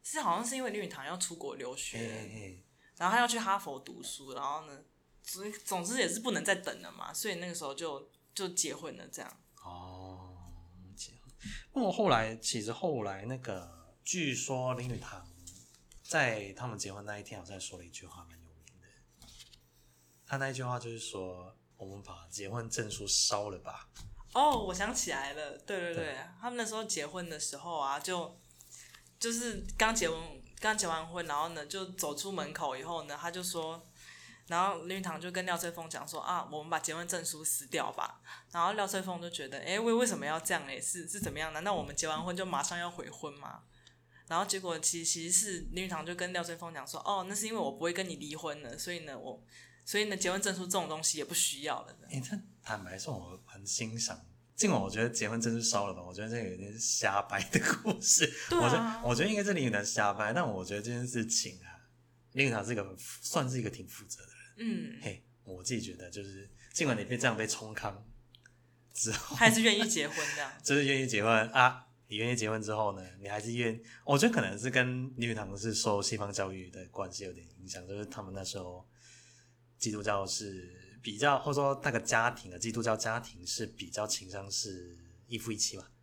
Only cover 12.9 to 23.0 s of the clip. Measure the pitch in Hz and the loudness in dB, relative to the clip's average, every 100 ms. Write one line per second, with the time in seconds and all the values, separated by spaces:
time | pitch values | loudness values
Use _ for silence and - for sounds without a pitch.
12.9 | 135 101 98 107 131 123 95 87 - - | 0 -2 -4 -6 -6 -6 -6 -8 -18 -20
13.9 | - - 180 151 123 - 131 127 123 123 | -12 -4 0 0 0 -2 0 0 -2 -2
14.9 | 113 - 95 87 - - - - - _ | -6 -6 -12 -16 -18 -18 -18 -20 -20 _
15.9 | - - 165 131 110 101 98 123 104 101 | -20 0 4 4 2 -4 -8 -8 -6 -6
16.9 | 98 101 104 104 104 87 98 - 90 87 | -6 -8 -8 -8 -12 -10 -10 -10 -10 -14
17.9 | - 87 90 85 82 - - - - - | -16 -16 -18 -18 -20 -20 -20 -20 -20 -20
18.9 | - - _ - - - - _ _ _ | -20 -20 _ -20 -20 -20 -20 _ _ _
19.9 | _ _ _ - 135 135 131 123 123 120 | _ _ _ -6 -2 -2 -2 -2 -2 -4
20.9 | 113 - 101 92 90 90 - _ _ 98 | -8 -8 -6 -6 -8 -14 -20 _ _ -12
21.9 | 101 98 87 - - 98 117 113 - - | -12 -12 -16 -12 -8 -6 -4 -4 -4 -4
22.9 | 107 | -4